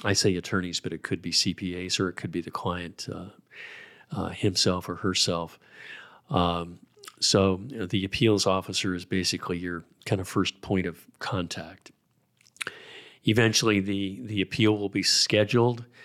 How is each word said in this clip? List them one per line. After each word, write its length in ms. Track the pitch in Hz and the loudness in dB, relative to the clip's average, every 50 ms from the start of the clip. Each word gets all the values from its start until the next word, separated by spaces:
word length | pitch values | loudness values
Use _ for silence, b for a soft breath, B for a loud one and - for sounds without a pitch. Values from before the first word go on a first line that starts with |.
| - | -2
I 80 | 104 98 | 0 0
say 240 | - - 107 92 87 | 2 2 2 2 0
attorneys, 420 | - - 107 95 90 87 85 - | -2 -2 -4 -4 -2 -4 -6 -6
but 140 | - 92 82 | -6 -6 -8
it 100 | 78 - | -8 -6
could 180 | - 98 82 | -6 -6 -6
be 120 | - 87 82 | -4 -2 -2
C 200 | - - 98 85 | 0 0 0 -2
P 320 | - 98 90 87 90 90 | -2 -6 -6 -6 -6 -6
As 140 | 90 - - | -4 -2 0
or 80 | 95 90 | 0 -2
it 80 | 85 | -2
could 160 | - - 87 | -6 -8 -6
be 100 | 82 87 | -6 -6
the 80 | 85 87 | -6 -6
client, 580 | - - - 92 87 90 87 82 - - - - - | -8 -6 -4 -4 -4 -4 -6 -10 -12 -12 -10 -10 -10
uh, 120 | 87 90 - - - _ B B B B B B B B B B B B B | -10 -12 -14 -18 -20 _ B B B B B B B B B B B B B
uh, 180 | - 101 87 87 | -8 -6 -6 -6
himself 580 | 87 - - 104 92 - - 98 90 90 - - | -4 -2 0 0 2 2 2 2 0 0 -4 -6
or 80 | 87 | -8
herself. 640 | - - 98 90 - - - 87 85 85 82 - - B B B B B B B B B B B B B _ | -4 -4 -2 0 2 0 0 0 -2 -4 -8 -12 -18 B B B B B B B B B B B B B _
Um, 500 | - 90 87 87 87 85 85 85 87 - - _ _ - - - - _ | 0 2 2 2 0 -2 -6 -8 -12 -16 -20 _ _ -20 -20 -20 -8 _
so, 420 | - - - 101 95 98 92 90 98 127 | 0 2 4 4 4 4 2 0 -4 -10
you 100 | 135 113 | -8 -8
know, 80 | 98 | -6
the 180 | 90 - 95 95 | -4 -2 -2 -2
appeals 440 | 98 - - 117 113 104 98 - 98 | -2 -2 2 4 4 4 4 4 2
officer 480 | 95 95 92 - 92 - - 98 90 | 2 0 0 -2 -4 -4 -2 -2 -4
is 100 | 85 90 | -4 -4
basically 540 | - 95 95 90 - - 87 - - 90 87 | -4 -4 -2 -2 -2 -2 -4 -4 -6 -6 -4
your 260 | 90 90 87 85 - _ _ _ _ - | -4 -6 -6 -8 -10 _ _ _ _ -2
kind 120 | 107 92 | -2 -2
of 80 | 92 - | -2 -2
first 320 | - 101 92 - - _ | 0 0 0 0 -2 _
point 260 | - - 104 95 90 87 | -4 -2 0 0 0 -2
of 180 | 82 - - - _ _ | -6 -10 -16 -20 _ _
contact. 720 | - - - 92 87 87 - 85 82 80 82 - _ - - _ _ _ _ _ _ _ _ _ _ _ _ _ - B B B B B B B B B B B B - | -6 -4 -4 -4 -4 -4 -8 -10 -10 -12 -16 -20 _ -20 -20 _ _ _ _ _ _ _ _ _ _ _ _ _ -6 B B B B B B B B B B B B 4
Eventually, 520 | 107 123 117 113 107 - 117 110 104 101 | 6 8 8 6 6 6 6 6 6 6
the, 400 | 95 101 98 98 98 95 98 123 123 | 4 2 0 0 -2 -4 -4 -8 -8
the 180 | 107 110 98 | -4 0 0
appeal 340 | 92 - - - 107 107 107 | 0 0 2 4 6 6 6
will 140 | 104 101 98 | 4 0 0
be 140 | - 98 - | 0 0 2
scheduled, 840 | - - - - - 110 104 107 101 - 120 117 123 120 117 120 B B B B | 2 2 2 2 4 4 4 4 4 4 4 4 4 2 -2 -8 B B B B